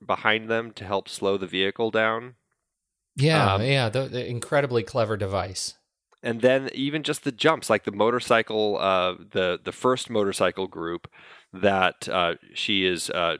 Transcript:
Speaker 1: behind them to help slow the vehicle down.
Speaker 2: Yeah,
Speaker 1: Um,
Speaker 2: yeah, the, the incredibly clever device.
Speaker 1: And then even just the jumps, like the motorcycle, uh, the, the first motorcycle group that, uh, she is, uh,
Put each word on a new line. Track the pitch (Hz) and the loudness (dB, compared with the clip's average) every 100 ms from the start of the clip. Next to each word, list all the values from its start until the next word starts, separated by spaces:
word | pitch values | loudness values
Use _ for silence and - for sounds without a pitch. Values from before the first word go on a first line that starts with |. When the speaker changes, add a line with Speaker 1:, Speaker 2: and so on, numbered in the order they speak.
| - | -4
Speaker 1:
behind | 95 113 110 110 | 0 2 0 0
them | 113 117 | -2 -2
to | 107 95 | -10 -4
help | 98 - | -4 -4
slow | - 101 98 | -4 0 0
the | 92 | -2
vehicle | 92 98 - 113 | 0 -2 0 0
down. | 110 110 113 123 123 _ _ _ _ _ _ _ - | 2 2 0 -8 -20 _ _ _ _ _ _ _ 0
Speaker 2:
Yeah, | 143 160 120 98 | 2 4 2 2
Speaker 1:
Um, | |
Speaker 2:
yeah, | 123 139 117 | 2 2 0
the, | 131 135 | -2 -4
the | 123 120 | -6 -6
incredibly | 120 - 147 143 120 | -8 0 0 2 0
clever | 107 131 107 104 | 0 -2 0 0
device. | 98 98 92 98 - - _ _ _ _ | -2 -2 -4 -6 -10 -12 _ _ _ _
Speaker 1:
And | 123 117 | -6 2
then | 123 135 135 | 4 4 0
even | - 139 156 | -6 -4 -4
just | 143 147 147 | -4 -4 -4
the | |
jumps, | 117 151 156 - | 2 2 2 2
like | 107 | 0
the | - | 0
motorcycle, | 101 107 123 - 117 110 110 107 101 | 2 2 2 2 2 2 0 0 2
uh, | 98 95 90 90 87 | 2 2 2 -2 -8
the, | 107 92 87 | -2 0 0
the | - | -6
first | - 127 127 - | -2 0 0 -2
motorcycle | 113 101 95 92 90 95 | 0 0 2 0 0 -6
group | - 82 85 - - - - _ | -6 -6 -8 -10 -20 -20 -20 _
that, | 95 98 98 90 - - | 0 2 4 2 0 -4
uh, | 92 85 82 - | 0 0 -2 -10
she | - - 101 92 | -8 -2 2 2
is, | 87 - | 0 -2
uh, | - 85 78 | -2 -2 -2